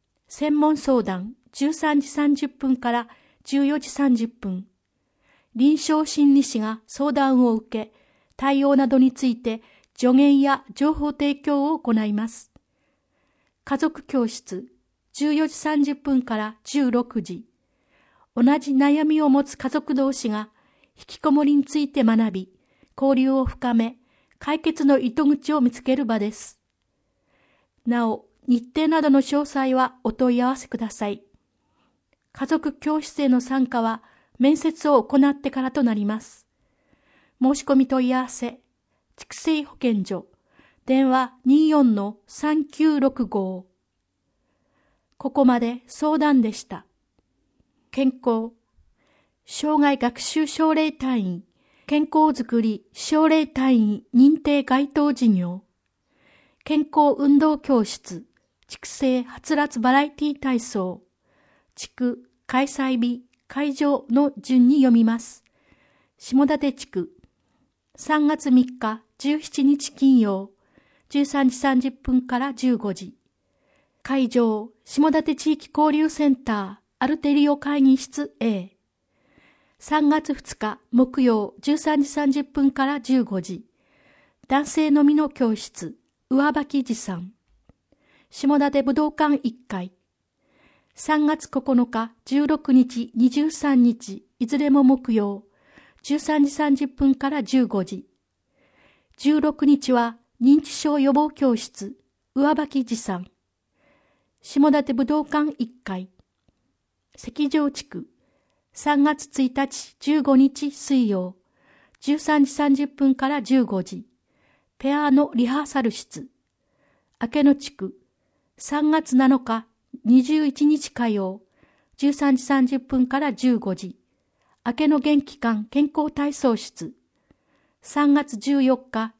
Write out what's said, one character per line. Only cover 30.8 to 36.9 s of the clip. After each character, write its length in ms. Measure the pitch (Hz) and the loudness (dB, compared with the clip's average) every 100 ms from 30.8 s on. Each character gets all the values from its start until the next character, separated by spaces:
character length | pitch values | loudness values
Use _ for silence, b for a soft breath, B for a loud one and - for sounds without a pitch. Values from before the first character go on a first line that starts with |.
| 220 | -8
さ 180 | - 208 | -6 -8
い。 140 | 202 _ _ _ _ _ _ _ _ _ _ _ | -8 _ _ _ _ _ _ _ _ _ _ _
家 140 | - 262 | -10 -4
族 280 | 320 311 | -2 -4
教 260 | 285 302 311 | -6 -4 -4
室 220 | 294 - | -4 -2
へ 60 | 277 | 0
の 120 | 254 | 0
参 260 | 254 262 247 | 0 -2 -2
加 140 | 247 | -2
は 220 | 226 226 b b b - | -4 -6 b b b 0
面 180 | 269 294 | 2 2
接 320 | 320 320 302 | 0 -2 2
を 140 | 262 | 2
行 240 | 220 277 285 | 4 2 2
っ 40 | |
て 160 | 285 277 | 0 -6
か 120 | 262 | -6
ら 80 | 262 | -4
と 120 | 285 | -2
な 120 | 240 | 0
り 100 | 214 | 0
ま 160 | 202 220 | -4 -6
す。 260 | - - _ _ _ _ _ | -10 -20 _ _ _ _ _